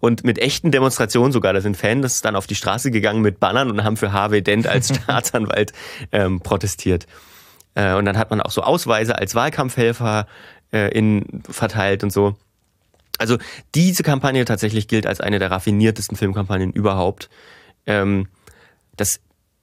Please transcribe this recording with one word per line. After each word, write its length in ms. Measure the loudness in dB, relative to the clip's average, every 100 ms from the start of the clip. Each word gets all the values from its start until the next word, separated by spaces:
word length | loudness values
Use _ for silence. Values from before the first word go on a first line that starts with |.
und 240 | 0 2
mit 140 | 0 0
echten 320 | 0 0 2
Demonstrationen 600 | 4 4 2 0 2 2
sogar. 200 | 2 2
Da 80 | 2
sind 160 | 0 -2
Fans 440 | 0 0 0 -2
dann 160 | -2 -2
auf 120 | -4
die 80 | -4
Straße 340 | -2 -2 0
gegangen 320 | 0 2 2
mit 180 | 0 2
Bannern 300 | 2 2 0
und 120 | 0
haben 120 | -2 0
für 160 | -2
Harvey 300 | 0 2 2
Dent 240 | 2 2 2
als 220 | 0 0
<laughs> 60 |
Staatsanwalt, 800 | -2 -2 -2 -2 -2 -2 -2 -2 -6 -18 -16 -4
ähm, 300 | 0 0 -2
protestiert. 680 | -2 -2 -2 -4 -2 -2 -4 -20 -20 -20 -20 -20 _ -4
Äh, 180 | 0
und 100 | 2
dann 140 | 2 0
hat 100 | 0
man 100 | -2
auch 100 | -2
so 120 | -2
Ausweise 540 | 0 0 0 0 0 -2
als 200 | -2 -2
Wahlkampfhelfer, 880 | -2 -2 -4 0 0 0 -2 -2 -4 -10 -20 -20 _
äh, 180 | -2 0
in, 500 | 2 2 2 -2 -10 -14
verteilt 540 | -6 -4 0 0 0
und 100 | 0
so. 240 | 2 2 0 _ _ _ _ _ _ _ -2
Also 200 | 0 0 -2 -18 -4
diese 280 | 2 2 2
Kampagne 420 | 0 0 2 2
tatsächlich 440 | 0 0 0 -2 0
gilt 180 | 0 0
als 140 | -2
eine 180 | -2 0
der 140 | 0
raffiniertesten 640 | -2 0 2 2 2 -4 -2
Filmkampagnen 560 | -2 -2 -2 -2 -2
überhaupt. 580 | 0 0 2 0 -2 -10 -20 -20 -20 -20 _ -2
Ähm, 400 | 0 2 0 -2 _ -20 -20 _ _ _ -6
das 240 | -4 -4 _ _ _ _